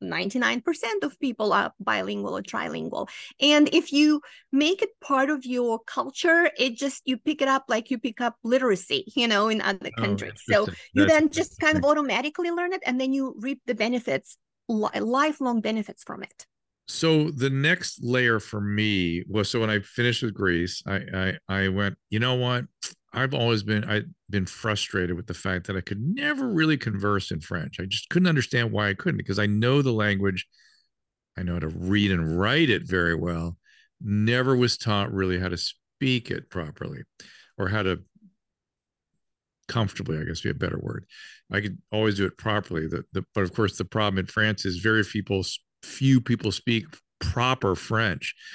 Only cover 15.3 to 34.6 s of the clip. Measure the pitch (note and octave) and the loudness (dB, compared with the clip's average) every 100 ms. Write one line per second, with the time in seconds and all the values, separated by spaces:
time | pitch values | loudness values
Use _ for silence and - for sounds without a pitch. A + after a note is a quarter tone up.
15.3 | D4 B3+ A#3 G#3+ A3 G3+ - - - - | 0 -2 0 0 -2 -4 -10 -14 -12 -14
16.3 | - - _ _ _ - - D#3+ D#3 D#3 | -18 -20 _ _ _ -10 0 4 4 2
17.3 | C#3+ C3+ C3+ D3+ F3+ - - A#2+ B2+ B2 | 0 0 2 2 0 -4 -6 0 2 4
18.3 | A2 - G#2+ G2+ G#2 G#2+ G2 F2 E2+ - | 2 -2 -4 -2 0 2 2 0 -2 -2
19.3 | G#2 G2 A#2+ A2 G#2 G2 - A#2+ A#2 A#2 | -2 0 0 2 0 -2 0 0 0 -4
20.3 | G2 G2 E2+ F2+ - - G2 F2+ F#2 F#2+ | 0 2 2 0 -4 -4 -4 -4 -2 -2
21.3 | F2+ - F#2+ G2 F#2+ G2+ - _ G#2+ B2 | -4 -4 0 0 0 -2 -4 _ -2 0
22.3 | B2+ B2 B2 - _ - - _ A#2+ C3 | 0 0 -2 -4 _ -14 -14 _ -4 -2
23.3 | C3 A#2 A2 G#2 G#2+ - G#2 - - - | 0 2 2 0 -2 0 -2 -4 -12 -6
24.3 | G2+ F2+ - A2+ G#2 - G2 F2+ F2 - | -4 -4 -4 -2 -2 -2 -2 -2 -4 -8
25.3 | F2+ F#2 F#2 F2 F#2+ - G2+ C3+ B3 D4 | -6 -4 -4 -4 -6 -6 -4 -2 -2 -2
26.3 | C#4 B3+ F3+ D#3+ C#3+ A#2+ G2+ G#2 G2+ - | -2 0 2 2 2 0 -2 0 0 -2
27.3 | D#2 - F2+ D#2+ - F#2+ - - F3+ F3+ | -6 -6 -6 -6 -8 -6 -6 0 2 4
28.3 | D3+ - B2 A2+ G#2 G2+ G2 F3 C3+ - | 4 2 0 2 2 0 0 -2 -2 -2
29.3 | G2 G#2 G#2 A#2 C#3+ C3+ A2 G#2 G2 G2 | 0 2 2 4 4 4 2 2 2 0
30.3 | F#2 - _ _ _ _ _ _ _ _ | 0 -6 _ _ _ _ _ _ _ _
31.3 | - F2+ F2 D#2 E2+ F2+ G2+ G2+ F2+ D#2+ | -6 -4 -2 -4 -4 0 2 4 2 2
32.3 | E2+ G#2 C#3+ D#3 F#2 - F#2+ E2+ E2 E2+ | 2 2 4 4 2 0 2 2 2 -2
33.3 | E2 E2+ F2 _ _ _ _ G#2+ G#2 G#2+ | -2 -4 -8 _ _ _ _ -2 0 2
34.3 | B2 B2+ B2+ | 2 2 4